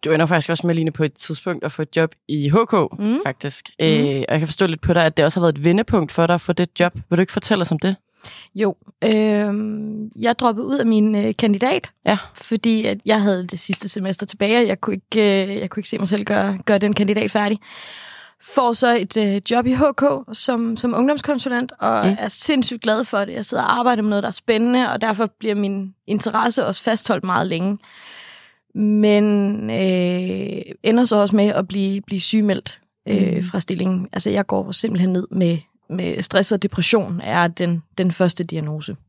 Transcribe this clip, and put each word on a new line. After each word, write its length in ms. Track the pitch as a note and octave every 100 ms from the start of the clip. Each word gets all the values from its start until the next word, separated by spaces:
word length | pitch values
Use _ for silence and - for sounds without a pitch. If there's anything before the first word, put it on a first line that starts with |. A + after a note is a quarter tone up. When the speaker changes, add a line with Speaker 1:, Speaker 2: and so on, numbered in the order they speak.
Speaker 1:
Du 80 | D3+
ender 140 | D#3 D#3+
faktisk 240 | E3+ D3
også 180 | E3 F3
med, 80 | E3
Line, 160 | D#3+
på 120 | D3+
et 100 | D#3
tidspunkt 500 | - - D#3 - E3+
at 80 | -
få 100 | -
et 140 | D#3 -
job 200 | D#3+ _ _
i 220 | D3+ C#3+
H 60 | E3+ A3+
K, 300 | G#3+ D#3+ -
Speaker 2:
Mm. 200 | G#3 B3+ G4
Speaker 1:
faktisk. 440 | - D3 - - _
Speaker 2:
Mm. 60 | D#3+
Speaker 1:
Øh, 140 | D3+
og 260 | C#3+ C#3 C3
jeg 60 | D#3
kan 80 | D#3
forstå 200 | D#3 F#3+
lidt 140 | D#3+
på 120 | -
dig, 120 | F3 E3
at 120 | D#3+
det 80 | D3+
også 140 | F#3
har 40 | E3+
været 120 | D3
et 60 |
vendepunkt 480 | D3+ F#3 A3+ A3 D3+
for 160 | - E3
dig 60 |
at 80 | F3
få 120 | -
det 160 | E3+ F3+ -
job. 140 | F3 - -
Vil 80 | E3+
du 40 |
ikke 120 | F#3
fortælle 280 | - - G#3
os 100 | F3
om 80 | D#3+
det? 160 | F#3 F#3+ _ _ - - - G3
Speaker 2:
Jo. 200 | G#3 - - -
Øhm, 1040 | A3 A3 G#3+ G#3 G#3 G#3 G#3+ G#3+ G#3+ G#3+ G#3+ A3
jeg 200 | A3+ A#3+
droppede 280 | B3+ G#3+ B3
ud 80 | C#4
af 80 | A3+
min, 300 | A3 G#3+ G#3+
øh, 180 | G#3 G#3+
kandidat, 520 | A3+ G3 B3 F4+ - _ -
Speaker 1:
Ja. 120 | G3+ -
Speaker 2:
fordi 520 | - - A3 A3+ A3 G#3+
at 120 | G3+ G3+
jeg 160 | G#3+
havde 260 | G#3 F#3 F3+
det 120 | F3+
sidste 300 | - F#3+ G3+
semester 360 | - F#3+ F#3+ G3+
tilbage, 320 | - G3+ A#3
og 100 | A#3
jeg 140 | F#3+
kunne 120 | - G3
ikke, 480 | _ A3 G#3 G3 G3
øh, 60 | G3
jeg 100 | G3
kunne 100 | -
ikke 100 | G3
se 80 | -
mig 100 | F#3+
selv 160 | G3+
gøre, 340 | G3+ G3+ G3 F#3+ -
gøre 120 | G3+
den 160 | G3+
kandidat 380 | G#3 G3+ G#3 G#3+
færdig. 280 | G#3+ G#3 G#3 - - - - - - - _ - -
Får 180 | B3
så 240 | A#3 B3 A#3
et, 160 | F#3 -
øh, 240 | G#3 G3 -
job 140 | A#3+ B3
i 80 |
H 80 | B3+ C#4+ -
K 60 | C#4+ C#4 C4
som, 440 | A3 - A#3+ A3+ A3+
som 160 | B3
ungdomskonsulent, 800 | A3 B3+ D4 C4 C#4+ C4 B3 B3+ -
og 280 | A3 A3+ F#3+
Speaker 1:
Mm. 80 | G3+
Speaker 2:
er 80 | G#3
sindssygt 540 | - - C#4+ A#3 A#3
glad 240 | A3+ A3 A#3+
for 200 | G#3 G3+
det. 80 |
Jeg 120 | - G#3+
sidder 180 | -
og 160 | - -
arbejder 220 | B3 A#3+
med 80 | G#3+
noget, 140 | G3+
der 40 | G3+
er 20 |
spændende, 580 | F#3+ - A3 A#3 B3 B3
og 100 | -
derfor 280 | A3 G#3 A3+ _
bliver 160 | A3 G#3
min 380 | G3+ G3 F#3+ - -
interesse 580 | G#3 - G#3+ A#3 A#3 G3+
også 180 | G3
fastholdt 400 | - A3 - F#3+
meget 240 | F#3 F3+ F#3+
længe. 300 | E3 F#3 G3+ _ - - - - - - _ _ -
Men, 960 | G#3 G#3 G#3+ G#3 G#3 G#3 G3+ G#3 G#3+
øh, 920 | A2+ F#3+ F#3 F3+ F3+ F#3 F#3+ G3+ G3 - -
ender 220 | - A3+ B3
så 100 | G#3+
også 200 | G3+ G#3
med 100 | G#3
at 200 | - F#3
blive, 340 | G3 G3 G3
blive 200 | - G3
sygemeldt, 600 | - A3 G#3 F#3+ - - _ _ -
øh, 280 | G3+ F#3+ F3
Speaker 1:
Mm. 80 |
Speaker 2:
fra 160 | F3+ F3+
stillingen. 480 | E3+ F#3 F#3 F#3 F#3
Altså, 160 | G3 -
jeg 180 | G3+ G3
går 240 | G3 F#3+
simpelthen 380 | F#3+ A3+ G3 F#3
ned 140 | F3+ F#3
med, 260 | F#3+ F3 E3 - _ _
med 320 | F3+ F3 -
stress 300 | F#3 G3 G3
og 120 | G3+
depression, 580 | G3+ - E3+ A3+ A2+ E3+
er 240 | - A#2 E3+
den, 360 | E3+ F3 E3+ - -
den 140 | F#3
første 320 | E3+ F3+ -
diagnose 520 | E3+ D#3+ D3+ D3+ D3 B2